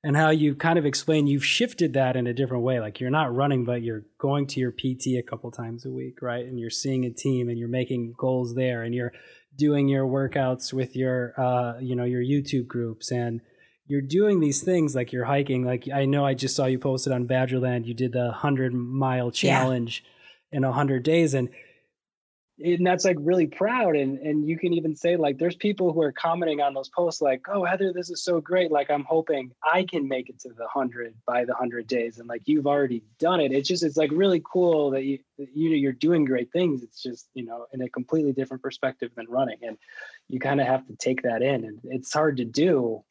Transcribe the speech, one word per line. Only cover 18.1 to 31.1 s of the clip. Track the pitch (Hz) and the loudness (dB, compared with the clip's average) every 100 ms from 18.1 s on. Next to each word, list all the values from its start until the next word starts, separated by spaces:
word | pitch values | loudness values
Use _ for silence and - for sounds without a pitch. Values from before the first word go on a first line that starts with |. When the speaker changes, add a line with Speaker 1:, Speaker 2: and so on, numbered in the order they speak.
Speaker 1:
the | 123 120 | 0 -2
hundred | 117 147 135 131 | -2 0 0 0
mile | 123 120 131 135 127 123 | -2 -4 -2 0 0 -2
Speaker 2:
Yeah. | - - 131 | 0 2 2
Speaker 1:
challenge | 131 127 117 - _ _ - - _ | 2 0 -2 -8 _ _ -20 -20 _
in | 147 | -2
a | 131 | 0
hundred | 123 143 131 | 2 0 0
days. | 127 165 165 | 2 4 4
And, | 139 123 - - _ _ _ _ _ _ _ _ _ | 2 -2 -6 -20 _ _ _ _ _ _ _ _ _
and | 156 175 180 | 0 2 4
that's, | 180 | 4
like, | 190 170 | 2 2
really | 147 180 156 | 2 2 2
proud. | - 202 254 208 151 | 0 0 2 2 2
And, | 135 135 | 0 -2
and | 151 151 151 | -2 0 0
you | 165 | -2
can | 180 | 0
even | 170 156 | 0 -2
say, | 151 175 175 | -2 0 2
like, | 147 135 | 2 2
there's | 165 175 | -2 0
people | 208 196 185 | -2 2 0
who | 160 | 2
are | 151 | 0
commenting | 131 165 170 165 147 | 0 -2 0 0 0
on | 143 | 0
those | 139 131 | -2 -6
posts | - 175 156 | -2 -2 0
like, | 143 131 - | 0 0 -2
"Oh, | 202 | -2
Heather, | 175 185 190 | 0 0 -2
this | 175 170 | -2 -8
is | 170 | -8
so | - 175 | -2 -2
great. | 151 185 170 | 0 0 2
Like, | 151 143 | 2 2
I'm | 147 | 0
hoping | 135 160 160 147 127 - | 2 0 2 -2 -2 -4
I | 156 175 | 2 2
can | 185 170 139 | 2 -2 -2
make | 131 127 | -4 -6
it | 123 | -14
to | 127 | -18
the | 113 117 | -12 -6
hundred | 139 127 120 117 | -4 -4 -4 -12